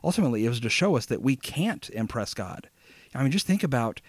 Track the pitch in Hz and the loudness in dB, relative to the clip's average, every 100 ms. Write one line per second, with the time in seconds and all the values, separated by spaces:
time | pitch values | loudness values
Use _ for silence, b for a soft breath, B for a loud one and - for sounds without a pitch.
0 | 165 202 147 113 113 120 117 - 196 139 | -2 2 2 2 2 0 0 2 2 2
1 | - 120 131 131 - - 208 - - 107 | 0 0 2 0 -2 -2 -2 -2 -8 -4
2 | 113 120 101 - 92 - - B B B | -4 -2 -6 -6 -8 -10 -16 B B B
3 | B 127 135 190 - 196 165 127 113 - | B -2 0 2 2 2 2 0 0 -4